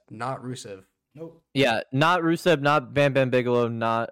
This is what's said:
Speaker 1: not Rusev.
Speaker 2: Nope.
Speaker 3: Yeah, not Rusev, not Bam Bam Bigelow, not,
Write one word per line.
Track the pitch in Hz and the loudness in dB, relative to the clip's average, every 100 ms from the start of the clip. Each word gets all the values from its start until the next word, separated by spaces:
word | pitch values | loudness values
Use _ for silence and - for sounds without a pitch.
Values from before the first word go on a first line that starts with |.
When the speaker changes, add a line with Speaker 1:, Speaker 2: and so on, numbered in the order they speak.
| _ | _
Speaker 1:
not | 107 123 123 | -10 -8 -8
Rusev. | 123 123 113 95 - _ _ | -10 -12 -14 -16 -18 _ _
Speaker 2:
Nope. | 147 165 - _ | -20 -20 -20 _
Speaker 3:
Yeah, | 135 131 110 - | 0 0 0 -2
not | 131 160 180 | 0 2 2
Rusev, | 165 165 185 156 | 2 0 2 2
not | 143 151 120 | 4 0 0
Bam | 131 143 | 0 2
Bam | 135 131 | 2 2
Bigelow, | 127 123 120 117 | 2 2 0 0
not, | 117 113 113 113 | -2 -2 -2 -4